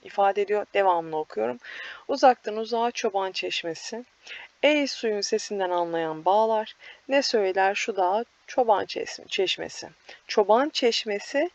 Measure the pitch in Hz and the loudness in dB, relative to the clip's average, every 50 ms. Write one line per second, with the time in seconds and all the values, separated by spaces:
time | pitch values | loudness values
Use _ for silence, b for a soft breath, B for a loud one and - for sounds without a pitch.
0 | - - - - 202 196 196 202 202 190 208 208 196 - - 202 196 190 175 170 | -20 -6 0 2 2 2 2 2 0 0 0 -2 -2 -2 0 2 4 4 4 2
1 | 165 160 156 156 156 - - 214 220 240 247 247 B B B B B B B B | 0 -2 -4 -6 -6 -6 -4 -4 -2 -2 -4 -6 B B B B B B B B
2 | B B 285 269 285 262 240 - - 220 208 220 226 220 233 226 233 240 240 - | B B 2 6 6 6 6 4 0 -8 -6 -6 -4 -2 -2 0 0 -2 -2 -2
3 | - 220 190 196 190 190 185 - - 180 - - - 170 160 - - - - 226 | -2 -2 0 0 -2 -2 -4 -6 -6 -6 -6 -6 -6 -6 -8 -8 -10 -12 -12 -12
4 | 247 _ _ _ B B B B B B B _ - 285 302 294 285 262 - - | -12 _ _ _ B B B B B B B _ 2 4 4 4 2 -2 -4 -4
5 | - 226 208 202 196 - - 214 - - 214 202 190 180 180 175 175 170 165 165 | -2 -2 -2 -2 -2 -2 -4 -4 -4 -4 -4 -2 -2 0 0 0 -2 -2 -2 -2
6 | 165 160 156 156 160 180 196 214 220 220 220 214 214 - - B B B B B | -2 -2 -4 -2 2 2 4 4 4 2 2 0 -2 -4 -10 B B B B B
7 | B - 269 277 269 - - 220 196 190 185 190 190 196 202 208 - - 202 196 | B 0 0 2 2 2 2 2 2 2 2 2 2 2 2 0 -2 -2 0 2
8 | 185 175 190 220 240 _ _ _ _ - - - 254 226 208 190 196 - - - | 2 2 2 0 -2 _ _ _ _ -4 0 2 4 4 4 4 2 -4 -6 -8
9 | - - - - - - - - 190 175 - - 165 160 - - - - - _ | -8 -8 -10 -14 -12 -6 -2 0 0 0 -2 -4 -8 -10 -12 -14 -16 -18 -20 _
10 | B B B B B - - 226 202 190 214 240 277 311 - - - 233 226 - | B B B B B -2 0 2 4 4 4 4 2 0 0 0 0 0 0 0
11 | - 220 202 202 - - - 277 311 359 | -2 -4 -6 -6 -6 -4 -2 -2 -2 -2